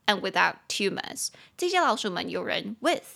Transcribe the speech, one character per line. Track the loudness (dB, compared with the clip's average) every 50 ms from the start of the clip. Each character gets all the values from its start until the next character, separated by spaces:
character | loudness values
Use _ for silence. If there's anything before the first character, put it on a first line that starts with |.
| _
and | 0 0 0
without | 0 0 2 2 2 2 2 -2 _ -6
tumors。 | -4 -2 0 -2 -2 -2 -6 -8 -8 -6 -8 -8 -8 -12 -20 -16 _
这 | -4 -2 2
些 | 2 4
老 | 4 4 2
鼠 | 2 0 -4
们 | -4 -4 -4 -4
有 | -4 -4 -2
人 | -2 -2 -2 -2 -6 -6 -2
with， | 0 0 0 0 -2 -10 -20